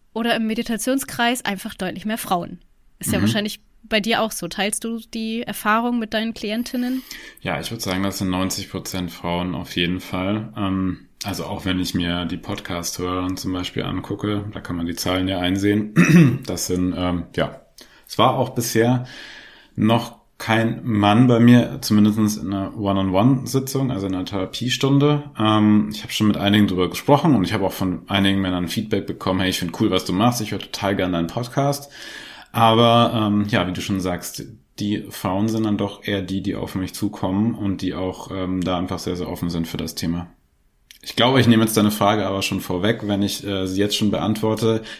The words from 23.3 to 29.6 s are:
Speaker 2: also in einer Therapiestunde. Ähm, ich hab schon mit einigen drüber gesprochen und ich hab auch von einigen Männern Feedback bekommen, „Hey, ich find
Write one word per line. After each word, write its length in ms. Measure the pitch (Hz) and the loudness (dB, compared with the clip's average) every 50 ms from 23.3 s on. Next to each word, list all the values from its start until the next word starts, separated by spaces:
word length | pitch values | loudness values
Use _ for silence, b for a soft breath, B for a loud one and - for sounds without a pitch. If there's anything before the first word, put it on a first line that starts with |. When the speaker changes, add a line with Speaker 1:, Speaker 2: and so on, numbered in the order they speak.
| 139 127 - - - 135 135 - - 135 135 120 | 4 2 0 -2 -2 -2 -2 -2 -4 -2 -2 -2
Speaker 2:
also 160 | - 95 98 | -2 -4 -4
in 80 | 95 92 | -4 -4
einer 100 | 92 90 | -4 -4
Therapiestunde. 1080 | - 104 95 95 - - - 113 127 - - 135 135 139 139 143 147 147 147 143 - - | -4 -4 -4 -4 -4 -6 -6 -4 -4 -2 0 2 4 4 6 6 4 2 2 -2 -6 -6
Ähm, 520 | - 107 107 107 107 104 107 104 104 - - | 0 2 4 4 6 6 6 6 4 4 0
ich 120 | - - - | -6 -10 -10
hab 80 | - | -8
schon 160 | - - 107 104 | -2 0 2 2
mit 80 | 98 | 2
einigen 320 | - 98 101 104 107 104 95 | 2 2 4 6 6 4 4
drüber 200 | 90 90 90 87 | 2 0 0 0
gesprochen 460 | 90 - - - 143 139 - 165 131 | -2 -4 4 4 4 6 6 4 4
und 80 | 104 | 4
ich 100 | 90 85 | 2 0
hab 100 | 104 95 | 0 0
auch 100 | 95 92 | -2 -2
von 300 | - - 98 92 90 - - - | -2 -2 -2 -2 -2 -4 -4 0
einigen 320 | 98 98 98 98 98 98 | 2 4 4 4 2 2
Männern 280 | 95 92 92 90 90 87 | 0 0 -2 -2 -4 -2
Feedback 380 | - 113 104 - 107 98 98 | -4 -4 -2 -2 -2 -4 -2
bekommen, 340 | - 85 - - 98 92 95 | -6 -8 -6 -2 -2 0 2
„Hey, 100 | 92 92 | 2 0
ich 80 | 90 | 0
find 200 | - | -2